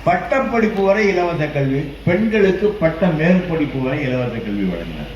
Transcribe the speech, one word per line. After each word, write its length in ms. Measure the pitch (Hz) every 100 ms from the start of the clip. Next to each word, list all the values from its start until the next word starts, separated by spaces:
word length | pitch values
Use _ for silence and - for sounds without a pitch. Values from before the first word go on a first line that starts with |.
பட்டப்படிப்பு 760 | - 180 - 269 220 233 214 190
வரை 200 | 196 202 202
இலவச 380 | 180 175 165 151
கல்வி, 360 | 143 135 135 139 - -
பெண்களுக்கு 640 | 185 220 214 190 175 208
பட்ட 400 | 208 165 160 185
மேற்படிப்பு 720 | 156 160 185 175 160 147 135
வரை 180 | 131 147
இலவச 320 | 135 127 123 113
கல்வி 280 | 101 104 95
வழங்கினார். 460 | 85 82 78 73